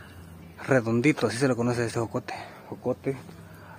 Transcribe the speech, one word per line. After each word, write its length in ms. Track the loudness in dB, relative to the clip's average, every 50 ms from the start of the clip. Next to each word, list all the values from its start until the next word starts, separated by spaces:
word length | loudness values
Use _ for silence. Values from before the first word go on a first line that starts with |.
| -16 -18 -18 -18 -18 -18 -18 -18 -18 -18 -16 -6 2
redondito, 640 | 4 4 4 4 4 2 4 6 4 4 4 2 0
así 100 | 2 2
se 100 | 2 2
lo 80 | 4
conoce 300 | 4 2 2 2 2 0
este 140 | 0 0 -2
jocote. 340 | -2 -2 -2 -6 -6 -6 -8 -10 -10 -14 -16 -16 -14 -14
Jocote 480 | -10 -6 -2 -4 -2 -2 -2 -4 -4 -4 -6 -16 -16 -18 -18 -18 -18 -18 -18 -18 -18